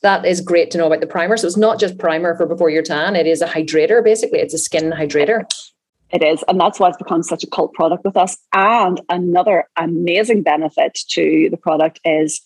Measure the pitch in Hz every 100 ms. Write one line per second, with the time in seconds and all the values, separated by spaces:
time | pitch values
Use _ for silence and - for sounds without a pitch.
0 | 202 190 190 185 185 175 160 175 165 156
1 | 160 180 170 220 175 196 220 220 202 185
2 | 175 160 175 165 160 175 170 156 156 151
3 | 175 202 160 156 165 160 156 156 160 233
4 | 214 220 - 170 147 160 - 160 160 156
5 | 151 147 156 226 - - - _ _ _
6 | _ 175 156 160 - 190 214 - 180 180
7 | - 170 165 165 - - 160 - 165 185
8 | 196 196 185 - _ 190 196 233 185 185
9 | - 180 175 180 214 175 - - 165 165
10 | 175 180 220 214 156 151 156 - 151 -
11 | - - 156 156 160 170 - 156 160 -
12 | 165 156 156 -